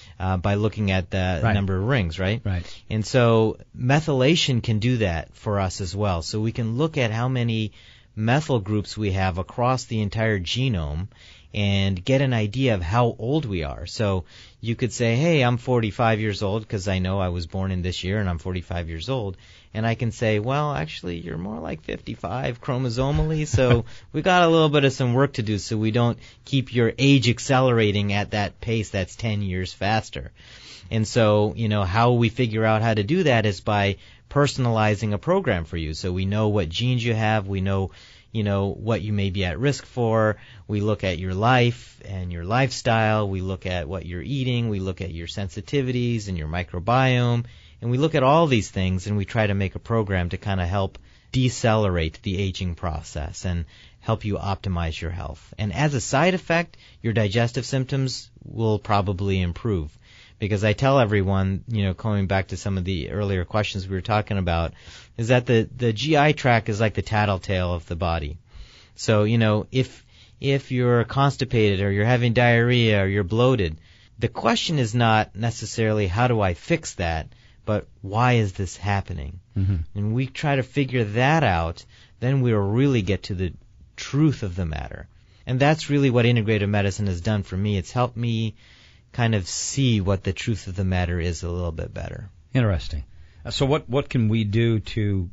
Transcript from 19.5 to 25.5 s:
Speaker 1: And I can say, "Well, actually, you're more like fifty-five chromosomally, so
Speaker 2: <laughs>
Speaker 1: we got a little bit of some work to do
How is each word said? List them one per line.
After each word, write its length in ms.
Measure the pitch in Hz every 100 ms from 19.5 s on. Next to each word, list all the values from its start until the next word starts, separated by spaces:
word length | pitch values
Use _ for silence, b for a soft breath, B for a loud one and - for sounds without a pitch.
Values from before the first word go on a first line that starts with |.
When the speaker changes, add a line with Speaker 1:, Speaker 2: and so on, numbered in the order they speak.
| B B
Speaker 1:
And 140 | 107 113
I 80 |
can 180 | 113 117
say, 280 | - 113 107
"Well, 340 | 113 143 147
actually, 460 | 139 156 - 180 170
you're 180 | 170 160
more 220 | 185 226
like 240 | - 156
fifty-five 760 | - - - 117 85 117 139 120
chromosomally, 840 | - 123 127 113 135 151 156 156 151
so 380 | - 127 120 - -
Speaker 2:
<laughs> 160 | -
Speaker 1:
we 100 | 151
got 200 | 170 180
a 60 | 170
little 200 | 165 156
bit 140 | 147
of 100 | 139
some 200 | - 123
work 200 | 120 139
to 100 | -
do 160 | 104